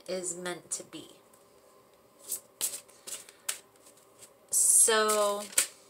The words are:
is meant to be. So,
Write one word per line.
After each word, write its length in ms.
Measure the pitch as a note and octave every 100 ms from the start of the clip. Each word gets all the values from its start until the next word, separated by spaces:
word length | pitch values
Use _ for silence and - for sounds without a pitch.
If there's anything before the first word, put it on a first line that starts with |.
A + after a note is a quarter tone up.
| -
is 280 | F#3 E3+ E3+
meant 340 | F3+ E3 -
to 120 | -
be. 260 | - D#3+ - - - - - - - - _ _ _ _ - - - _ - - - - - - - - - - - - - - - - - _ _
So, 920 | - - - A3+ A3 G#3+ G#3+ G#3 G3+ G#3 - - - -